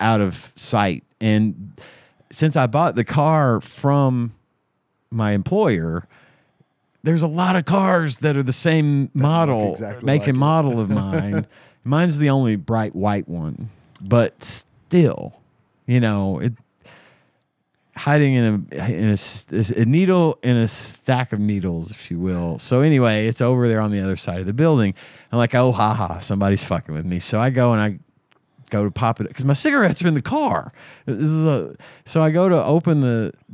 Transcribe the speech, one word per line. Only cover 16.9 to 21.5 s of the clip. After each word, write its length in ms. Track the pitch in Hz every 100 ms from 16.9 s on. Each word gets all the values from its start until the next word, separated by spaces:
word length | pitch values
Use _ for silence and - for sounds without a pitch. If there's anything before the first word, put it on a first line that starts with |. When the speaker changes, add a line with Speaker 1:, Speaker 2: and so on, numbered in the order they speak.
| - _ _ _ _ _ _ _ _ _ -
Speaker 1:
hiding 380 | - 147 143
in 320 | 127 117 104 -
a, 40 | 69 92
in 180 | 85 107
a 20 |
s-, 320 | 101 - - -
a 320 | 85 104 113
needle 540 | 113 151 185 185 165 -
in 140 | 123 120
a 100 | 113
stack 640 | - - - - 127 127
of 80 | 104
needles, 500 | 104